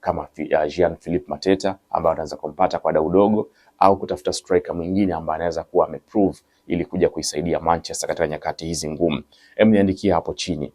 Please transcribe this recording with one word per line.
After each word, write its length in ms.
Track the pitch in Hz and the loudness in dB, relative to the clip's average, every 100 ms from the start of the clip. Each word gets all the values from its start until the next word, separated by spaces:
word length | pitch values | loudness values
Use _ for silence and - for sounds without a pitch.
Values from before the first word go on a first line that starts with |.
kama 240 | - 82 73 | -2 -4 -6
Fi-, 220 | - 71 78 | -8 -2 0
uh, 100 | 76 | 0
Jean-Philippe 580 | 76 87 82 - 87 - | 2 0 0 -4 -4 -4
Mateta 500 | 73 95 95 98 95 _ | -6 0 0 0 -6 _
ambaye 240 | - 82 | 0 0
anaweza 220 | 80 78 73 | 0 -4 -8
kumpata 420 | 80 73 92 85 | -10 0 0 0
kwa 140 | 80 | 0
dau 160 | 80 78 | 2 2
dogo, 400 | 92 104 107 107 _ _ _ | 4 4 2 -2 _ _ _
au 180 | 95 98 | 2 2
kutafuta 360 | 98 92 - | -2 -6 -4
striker 420 | 87 - 90 - 85 | -6 0 0 0 -6
mwingine 380 | 85 95 98 | -2 0 0
ambaye 220 | 82 80 80 | -2 -4 -2
anaweza 280 | 85 80 | -2 -4
kuwa 240 | 80 90 80 | -2 2 2
ameprove 500 | 73 _ 110 98 - _ _ - | 0 _ 2 2 0 _ _ -6
ili 180 | 87 85 | -4 -4
kuja 240 | 90 85 | 0 0
kuisaidia 500 | - 73 73 85 78 | 0 -6 -4 -2 -2
Manchester 480 | 80 85 - 80 - | 0 -2 -2 -10 -6
katika 200 | 78 82 | -2 -2
nyakati 380 | 78 80 78 82 | -2 -8 -8 -8
hizi 240 | 82 78 | -6 -6
ngumu? 340 | 78 85 71 - _ _ - | -2 0 -2 -8 _ _ 2
Em, 140 | 107 | 4
niandikie 440 | 107 98 95 101 | 6 4 2 2
hapo 200 | 85 - | 2 0
chini 380 | 78 - 80 71 | -8 -6 -6 -6